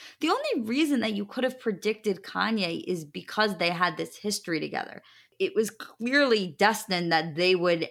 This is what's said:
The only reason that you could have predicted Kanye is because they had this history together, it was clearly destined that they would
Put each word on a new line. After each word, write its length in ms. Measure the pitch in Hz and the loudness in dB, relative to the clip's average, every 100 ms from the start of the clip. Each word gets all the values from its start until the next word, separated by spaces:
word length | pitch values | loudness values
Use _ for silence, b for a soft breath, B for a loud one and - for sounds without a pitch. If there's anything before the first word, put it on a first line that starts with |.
| B - | B -4
The 100 | 311 | 0
only 400 | 466 605 370 220 | 0 0 -2 -2
reason 300 | 262 320 262 | 0 2 0
that 140 | 226 | 0
you 100 | 202 | -4
could 220 | 202 - 339 | -6 -2 -2
have 120 | - | -2
predicted 640 | 233 185 208 220 208 185 | -4 -2 -4 -2 -2 -4
Kanye 640 | - - 202 220 175 165 - | -4 -4 0 0 -2 -4 -4
is 200 | 180 147 | -6 -6
because 500 | 185 - - 214 175 | -12 -6 0 0 2
they 140 | 175 | 0
had 260 | 170 175 160 | 2 0 0
this 220 | 165 - | -8 -6
history 420 | 208 202 - 156 | -4 -4 -2 -2
together, 420 | 151 - - - b b b - | -2 -4 -6 -12 b b b -4
it 160 | 190 208 | 0 2
was 140 | 214 | 0
clearly 840 | - - - 233 277 277 220 180 143 | -4 -16 -8 0 4 4 4 0 2
destined 540 | 202 214 - 180 170 | 2 2 -2 -2 2
that 240 | 160 165 151 | 2 0 2
they 200 | 185 185 | 4 4
would 340 | 175 170 165 | 4 2 0